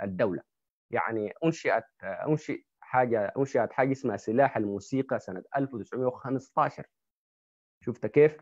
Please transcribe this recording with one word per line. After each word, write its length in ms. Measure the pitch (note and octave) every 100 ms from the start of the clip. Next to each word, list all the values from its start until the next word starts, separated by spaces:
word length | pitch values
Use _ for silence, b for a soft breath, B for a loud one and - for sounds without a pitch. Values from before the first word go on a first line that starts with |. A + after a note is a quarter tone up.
الدولة. 380 | G2+ F#2 A2+ E2+ - _ _ _ _
يعني 420 | A#2 F2 A2+ G#2 - E3
أنشئت، 380 | D#3+ C#3 G#2+ - _
أنشئ 580 | F#2+ F2+ F#2+ D3+ - - _ _
حاجة، 540 | - B2+ B2+ A2+ G2+ -
أنشئت 360 | C#3 C3 A2+
حاجة 180 | - C3+
اسمها 260 | C3+ B2+ G2
سلاح 400 | - A#2 C3+ A#2
الموسيقى 640 | G#2 G2+ - C3 C3+ A2+
سنة 240 | - F#2 - C#3
ألف 160 | C3+
وتسعمية 320 | A#2+ F#2+ A#2 B2+
وخمستاشر. 800 | B2 C3 C3 - - D3 - - _ _ _ _ _ _ _ _ _
شفت 240 | - A2 G#2+
كيف؟ 300 | C#3+ D3+ D3+